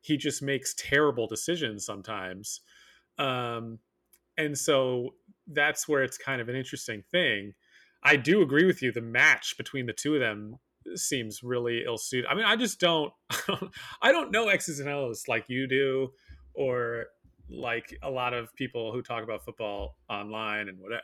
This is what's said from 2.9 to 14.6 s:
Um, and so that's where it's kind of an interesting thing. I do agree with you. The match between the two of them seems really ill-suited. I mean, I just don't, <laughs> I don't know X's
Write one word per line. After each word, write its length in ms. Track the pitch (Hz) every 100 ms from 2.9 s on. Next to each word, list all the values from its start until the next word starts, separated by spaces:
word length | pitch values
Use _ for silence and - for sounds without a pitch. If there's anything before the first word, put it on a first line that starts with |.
| _ _ -
Um, 600 | 139 127 120 117 113 113 _ _ _ _ _ -
and 200 | 151 139
so 540 | - 139 127 123 123 - _ _ -
that's 400 | 147 147 147 -
where 160 | 143
it's 160 | 131 -
kind 220 | - 131
of 80 | 117
an 80 | 127
interesting 460 | 131 131 - 107 -
thing. 420 | 175 151 104 101 - _ - _ _
I 140 | 143 147
do 240 | 127 208
agree 220 | 147 143
with 180 | 185 -
you. 100 | 127
The 80 | 117
match 560 | 117 120 151 123 - -
between 300 | - 139 120
the 60 |
two 220 | - 147
of 60 | 151
them 380 | 117 104 107 123 _ _ -
seems 480 | 90 - 139 110 -
really 400 | 120 123 120 117
ill-suited. 420 | 120 117 - 127 -
I 60 |
mean, 100 | 175
I 120 | 220 226
just 240 | 240 -
don't, 320 | 175 165 147 - - - - 180
<laughs> 440 | - - - -
I 100 | 240
don't 180 | 339 277
know 180 | 214 220
X's 320 | 190